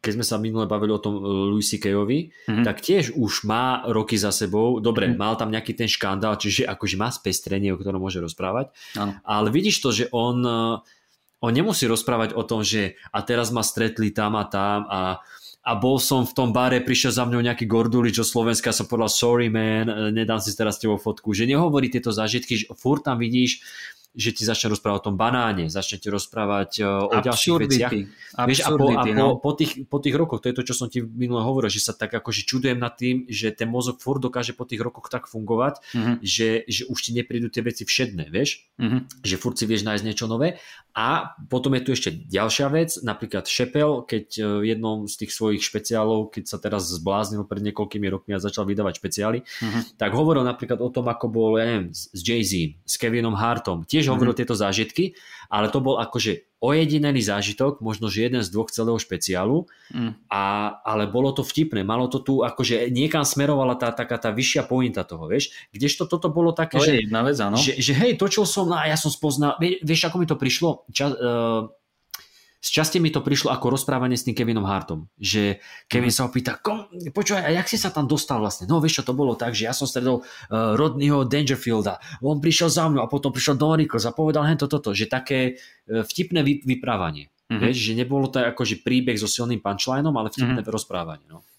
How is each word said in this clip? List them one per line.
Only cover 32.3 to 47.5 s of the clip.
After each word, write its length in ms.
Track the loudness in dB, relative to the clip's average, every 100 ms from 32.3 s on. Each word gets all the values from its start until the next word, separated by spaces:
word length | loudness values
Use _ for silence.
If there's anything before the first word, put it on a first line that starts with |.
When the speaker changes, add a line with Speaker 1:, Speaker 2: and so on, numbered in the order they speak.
| -4
Speaker 1:
čudujem 320 | -2 0 0 0
nad 160 | -2
tým, 320 | -2 0 0
že 320 | -2 -2 -2 -2
ten 160 | -2
mozog 320 | -2 -2 -4
furt 160 | -4 -2
dokáže 320 | -2 -2 -6
po 160 | -8 -10
tých 160 | -6
rokoch 240 | -6 -8 -10
tak 160 | -10
fungovať, 560 | -8 -10 -2 0 0 -2 -6 -2
Speaker 2:
Mhm. 180 | 0 0
Speaker 1:
že, 480 | -2 0 2 0 -2
že 160 | -6 -4
už 60 | -6
ti 160 | -4 -4
neprídu 320 | -4 -4 -4
tie 160 | -4
veci 240 | -4 -6 -4
všedné, 400 | -2 -2 -4 -4
vieš? 400 | -2 -2 -4 _ -4
Speaker 2:
Mhm. 480 | 0 0 -4 -10
Speaker 1:
Že 100 | -4 -2
furt 160 | -2 -2
si 80 |
vieš 240 | 0 0 0
nájsť 160 | -2
niečo 240 | -2 -4 -4
nové. 320 | 0 -2 -2 -18 -20 _
A 400 | -2 0 0 -4 -14 -4
potom 240 | -2 2
je 80 | 0
tu 160 | 0 -2
ešte 160 | -2
ďalšia 560 | -6 -4 0 0 0 0
vec, 320 | 2 0 -2
napríklad 480 | -6 -6 -4 -6 -4
Chappelle, 560 | -2 0 2 2 2
keď, 220 | -2 -4 -4 -4
e, 60 | 0 2
v 40 | 0 0
jednom 320 | -2 -4 -6
z 160 | -8
tých 80 | -8
svojich 320 | -2 0 0
špeciálov, 640 | -2 -4 -2 0 2 2 0
keď 240 | -8 -10
sa 80 | -8
teraz 240 | -4 -2
zbláznil 640 | -2 -4 0 0 0 -4
pred 160 | -6